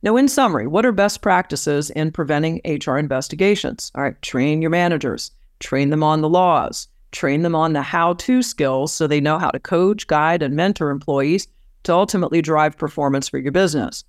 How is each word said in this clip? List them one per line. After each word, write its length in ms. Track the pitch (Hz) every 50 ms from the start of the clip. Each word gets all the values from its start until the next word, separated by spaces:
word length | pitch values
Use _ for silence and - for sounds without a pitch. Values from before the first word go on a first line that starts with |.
| -
Now, 120 | 196 220
in 120 | 247 269 285
summary, 380 | - - 269 233 170 131 107
what 180 | 123 151 196 220
are 80 | 254 226
best 300 | 190 202 208 - - -
practices 680 | - 185 180 185 - - 135 - - 147 143 147 -
in 220 | - - 156 160 156
preventing 480 | - 165 139 151 147 156 160 165 - -
H 220 | - 156 147 -
R 120 | - 131 139
investigations? 920 | 151 147 139 131 135 - - 151 190 196 208 196 - - - - - - _
All 60 | - 139
right, 180 | 131 - _ -
train 380 | - - 131 127 147 151 156
your 100 | 160 160
managers, 600 | 160 175 175 175 175 151 135 131 95 - - - _ - _ _ _ _
train 300 | - - - 135 139 139
them 120 | 151 151 156
on 180 | 151 156 156
the 80 | 151 156
laws, 580 | 165 175 185 180 170 143 - 64 - - - _ _ _ - _
train 320 | - - - 143 139 147 170
them 120 | 170 165
on 180 | 160 156 160 156
the 100 | 147 139
how-to 600 | - - 175 170 175 175 175 - - 254 254 247
skills 500 | 233 - - 151 135 131 131 139 156 -
so 140 | - 160
they 140 | 151 147 147
know 180 | 139 147 156 165
how 120 | 180 151
to 80 | - 131
coach, 480 | _ - - 170 180 190 214 208 -
guide, 360 | _ 160 151 151 160 170 175 156
and 120 | 139 143
mentor 360 | 147 170 196 202 - 170 147
employees 580 | 143 139 - - 143 139 139 143 165 196 - - _ _ _ - _ _ _
to 100 | - 170
ultimately 480 | 175 196 202 - 202 175 147 - 170 160
drive 340 | 147 160 151 151 151 151
performance 520 | _ - 147 - - 147 139 135 139 135 -
for 100 | - 135
your 140 | 131 139 135
business. 520 | 139 165 175 151 147 107 - - - -